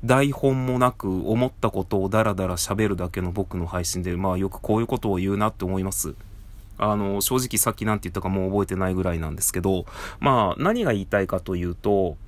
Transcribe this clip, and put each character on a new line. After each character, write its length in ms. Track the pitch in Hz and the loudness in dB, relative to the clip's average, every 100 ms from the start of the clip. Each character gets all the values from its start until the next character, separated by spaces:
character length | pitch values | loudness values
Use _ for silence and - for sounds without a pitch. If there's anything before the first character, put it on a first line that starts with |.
台 280 | 117 127 143 | 6 6 6
本 340 | 139 139 131 127 | 2 2 2 2
も 140 | 127 | 4
な 100 | 127 | 2
く 400 | - 101 92 85 | 2 -2 -2 2
思 160 | 110 127 | 2 2
っ 60 | |
た 180 | - 113 | 2 0
こ 140 | 101 | 0
と 180 | 95 104 | -2 0
を 60 | 95 | 2
ダ 160 | 107 | 2
ラ 100 | 92 | 2
ダ 140 | 95 92 | 2 -2
ラ 80 | 87 | -2
喋 320 | - 101 107 | -2 0 0
る 80 | 92 | 0
だ 140 | 90 | -2
け 100 | 95 | -2
の 100 | 90 | -4
僕 280 | 90 92 92 | -2 -4 -2
の 80 | 85 | -4
配 160 | 90 | -2
信 180 | 87 92 | -2 -2
で、 140 | 90 87 | -2 -2
ま 160 | 95 | 0
あ、 40 | 92 | 0
よ 140 | 95 | -2
く 100 | - | -4
こ 180 | - 107 | 0 2
う 20 | |
い 20 | |
う 40 | 117 | 2
こ 100 | 123 | -2
と 140 | 113 | 0
を 40 | 95 | 0
言 160 | 95 | 0
う 20 | 101 | 2
な 140 | 107 | 0
っ 20 | |
て 120 | - | -2
思 140 | 92 95 | -2 -2
い 60 | |
ま 80 | 95 | -2
す。 240 | 92 78 - - - - - - - | -4 -6 -8 -16 -18 -16 -18 -18 -2
あ 180 | 104 104 | 0 2
の、 240 | 101 101 | 0 0
正 160 | 98 127 | 0 0
直 220 | 127 107 | 0 0
さ 120 | - | 0
っ 40 | |
き 120 | - 110 | 0 0
な 80 | |
ん 60 | 107 | -2
て 80 | - | -2
言 40 | |
っ 0 | |
た 80 | 90 | -4
か 80 | 95 | -2
も 200 | 95 95 | 0 2
う 20 | |
覚 140 | 98 | 2
え 20 | 98 | 0
て 80 | |
な 160 | 95 92 | 0 0
い 40 | |
ぐ 100 | 92 | 0
ら 100 | 92 | 0
い 60 | 85 | 0
な 100 | 80 | -4
ん 60 | 71 | -2
で 60 | |
す 100 | - | -2
け 80 | 92 | 0
ど、 260 | 92 95 - - - - | 2 0 -2 -10 -12 -2
ま 380 | 139 127 101 - | 2 4 2 2
あ、 20 | |
何 220 | 165 233 | 2 2
が 100 | 202 | 2
言 100 | 107 | 0
い 40 | 95 | 2
た 140 | 101 | 0
い 80 | 95 | 0
か 100 | 95 | -2
と 160 | - | -2
い 100 | 90 90 | -2 -2
う 100 | 87 | -2
と 400 | - 101 92 76 | 2 2 2 -4